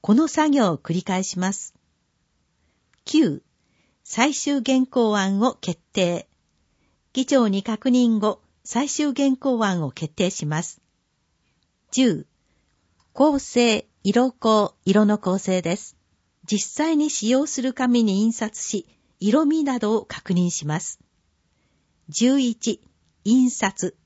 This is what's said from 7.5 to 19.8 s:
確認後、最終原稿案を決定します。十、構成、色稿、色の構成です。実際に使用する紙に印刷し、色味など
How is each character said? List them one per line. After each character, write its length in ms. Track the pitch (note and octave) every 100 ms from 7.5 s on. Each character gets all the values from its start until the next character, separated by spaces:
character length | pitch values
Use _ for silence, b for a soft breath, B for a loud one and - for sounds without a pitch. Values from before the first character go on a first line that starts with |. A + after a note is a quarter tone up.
| G3
確 240 | G3 G#3+ C4+
認 300 | B3 A#3+ A3
後、 220 | G#3+ - _ _
最 240 | - A#3 C#4+
終 240 | - D4
原 240 | B3+ C#4 C4
稿 260 | C#4 A#3+
案 200 | G#3 F3+
を 80 | D3
決 220 | - D#3
定 160 | - F#3
し 160 | -
ま 180 | D3+ D#3
す。 180 | F3 - _ _ _ _ _ _ _ _ _ _ _
十、 360 | - B3+ D#3+ - _ _ _ _ _ _ _ _
構 260 | - D4 C#4
成、 480 | - A#3+ A#3+ G#3+ - _
色 300 | G3 A#3+ B3+
稿、 420 | _ A3+ G#3+ G#3 _
色 220 | - G3+
の 120 | G#3+ G#3
構 200 | F#3+ F#3+
成 240 | - F#3
で 160 | E3 F#3+
す。 180 | - _ _ _ _ _
実 300 | - G#3 -
際 240 | - D#4+ D4+
に 120 | D4+
使 200 | - G#3+
用 180 | C4 D4
す 140 | -
る 100 | B3+
紙 320 | B3 B3+ A#3+
に 200 | A3 F#3+
印 100 | A3+
刷 280 | A3+ G#3+ -
し、 240 | - G#3 - _ _ _
色 240 | G3+ C4+
味 180 | D4+ D#4+
な 160 | C#4
ど 160 | B3